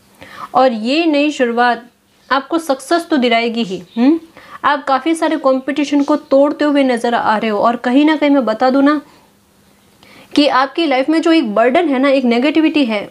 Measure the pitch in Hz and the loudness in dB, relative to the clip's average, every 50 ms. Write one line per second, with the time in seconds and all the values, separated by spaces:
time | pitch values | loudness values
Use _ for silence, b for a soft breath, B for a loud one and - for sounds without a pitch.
0 | _ _ B B B B B B B B - 247 262 269 233 214 214 240 277 320 | _ _ B B B B B B B B 0 0 2 2 0 -2 -4 -2 -2 0
1 | 339 320 294 285 294 302 285 - 254 233 226 233 247 247 233 233 - - _ _ | 0 0 0 0 0 -2 -2 -2 -4 -2 0 0 0 0 -2 -4 -8 -16 _ _
2 | _ _ _ _ _ _ 254 277 277 - 330 330 320 - 269 262 - - 339 339 | _ _ _ _ _ _ -2 -2 -2 -4 -6 -6 -4 -4 -6 -6 -4 -4 -4 -4
3 | 339 - 320 269 240 240 226 226 233 233 226 233 226 180 190 180 175 - - 233 | -2 -2 -2 0 0 0 0 0 -2 -2 -4 -4 -6 -6 -6 -10 -12 -10 -4 0
4 | 240 277 330 330 - - B B B B B B - 269 294 277 277 277 269 262 | 2 2 2 0 -4 -10 B B B B B B -2 -2 -2 -2 -2 -2 -2 -2
5 | - 320 330 320 339 311 320 302 311 262 262 262 262 294 277 302 285 294 294 285 | 0 -2 -2 -2 -2 -2 -2 0 0 0 0 0 -2 -4 -4 -4 -2 0 0 0
6 | 277 311 302 294 - - 269 269 285 294 302 - 294 294 285 285 277 262 240 233 | 2 0 0 -2 0 0 2 2 4 2 0 -2 -2 0 2 2 2 2 0 0
7 | 240 240 233 208 - - 220 214 226 220 208 202 - 233 240 233 - 254 247 285 | -2 -2 -2 -2 0 0 -2 -2 -2 -2 -2 0 0 0 0 -2 -2 0 2 2
8 | 302 311 311 285 294 285 277 277 240 214 220 - 262 262 254 277 277 285 302 285 | 4 2 2 2 2 2 2 2 0 -2 -2 0 0 0 2 2 2 2 0 0
9 | b b b b b b b _ _ _ _ _ _ _ _ _ _ _ _ B | b b b b b b b _ _ _ _ _ _ _ _ _ _ _ _ B
10 | B B B B B B - 294 294 - - 254 277 269 - 339 339 294 254 254 | B B B B B B 0 0 2 2 2 0 0 0 -2 -4 -2 0 0 0
11 | 269 311 311 330 311 339 320 330 269 214 202 220 233 254 254 339 359 294 269 254 | 0 0 0 0 2 2 2 2 0 0 0 2 2 2 2 2 0 0 0 0
12 | 269 285 269 277 247 240 233 240 254 311 302 320 311 311 311 302 269 220 220 202 | 2 2 2 2 2 0 0 2 0 0 0 0 0 0 2 0 0 0 -2 -4
13 | - - | -6 -8